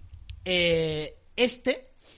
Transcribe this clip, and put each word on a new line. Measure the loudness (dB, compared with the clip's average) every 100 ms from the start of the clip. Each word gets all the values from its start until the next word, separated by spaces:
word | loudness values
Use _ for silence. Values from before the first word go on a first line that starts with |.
| -18 -16 -16 -8
eh, | -2 2 4 2 2 -2 -6 -12 -8 0
este | 2 2 -2 -2 -6 _ -20